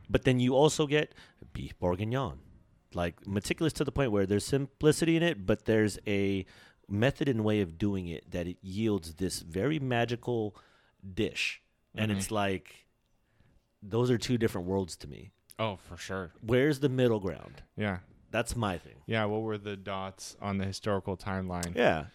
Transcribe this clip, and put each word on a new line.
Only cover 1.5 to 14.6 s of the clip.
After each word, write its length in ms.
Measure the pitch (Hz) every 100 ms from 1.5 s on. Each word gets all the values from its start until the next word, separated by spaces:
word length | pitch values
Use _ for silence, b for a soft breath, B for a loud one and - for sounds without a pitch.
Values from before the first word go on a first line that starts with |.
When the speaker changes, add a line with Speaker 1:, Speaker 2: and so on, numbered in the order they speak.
Speaker 1:
beef 240 | - 67 -
bourguignon. 580 | 90 90 107 131 117 67 - - _ _ _
Like, 320 | - 87 - -
meticulous 460 | 101 - 175 160
to 100 | -
the 80 | 143
point 200 | - 131
where 140 | 104 95
there's 180 | 104 -
simplicity 680 | 139 139 - 151 147 165 165
in 60 |
it, 240 | 170 104 95
but 180 | 107
there's 340 | - 110 107 - -
a 380 | 101 98 98 90 B B B -
method 400 | 101 131 - 139
and 160 | 113
way 160 | 107 107
of 180 | 90 82
doing 300 | 104 98 87
it 220 | 82 -
that 160 | 90 87
it 120 | 90
yields 520 | 95 95 113 101 82
this 260 | 82 92 -
very 380 | 85 85 131 156
magical 760 | 131 120 120 120 - 117 107 - b b b _ 98
dish. 480 | 92 104 - - - _ _ _ -
And 140 | 110
Speaker 2:
Mm-hmm. 80 | 101
Speaker 1:
it's 120 | 98
like, 560 | 110 98 92 - - _ _ _ _ _ _ _ _ _ _
those 280 | 101 110 123
are 80 | 117
two 200 | 92 123
different 280 | 110 98